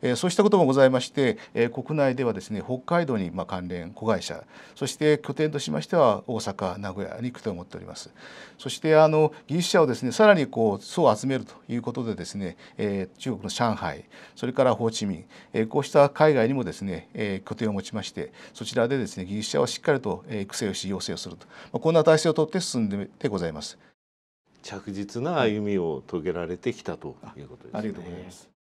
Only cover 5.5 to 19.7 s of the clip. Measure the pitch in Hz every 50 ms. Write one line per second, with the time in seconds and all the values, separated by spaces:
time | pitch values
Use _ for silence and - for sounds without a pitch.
5.5 | 147 143 - - 151 151 151 - - 170 143 120 104 98 - - 120 107 - 104
6.5 | 98 - 101 92 90 101 98 98 92 101 98 82 78 - 117 127 123 - - 113
7.5 | 90 85 85 - - 87 90 90 82 - - - _ - - - - - - -
8.5 | - _ - 131 - - - 160 156 151 156 156 156 156 156 151 151 - - -
9.5 | 139 175 175 - - 185 160 131 120 - - 123 113 - 214 214 202 170 139 131
10.5 | - - 113 110 98 98 - - - - 160 127 107 107 - 135 135 127 107 -
11.5 | - - _ - 113 120 110 127 120 131 123 113 104 87 - 92 - 101 98 90
12.5 | 90 _ - - - - 107 104 101 98 95 90 - _ - 131 117 92 92 95
13.5 | - - 123 117 107 95 98 85 71 69 - _ - - - - _ - - 123
14.5 | 123 - 131 127 131 123 120 113 113 - 110 101 95 78 - _ - - - _
15.5 | - 113 110 110 - 147 135 - - 151 143 139 - - 156 156 151 127 110 117
16.5 | 139 135 117 90 76 - 98 98 90 80 - _ _ - 113 104 95 95 98 -
17.5 | 107 - 120 107 101 98 95 - - 107 92 - - 101 73 - - - - -
18.5 | - - 120 110 - 120 113 120 139 135 113 - - 98 90 92 101 104 110 -
19.5 | - 143 135 123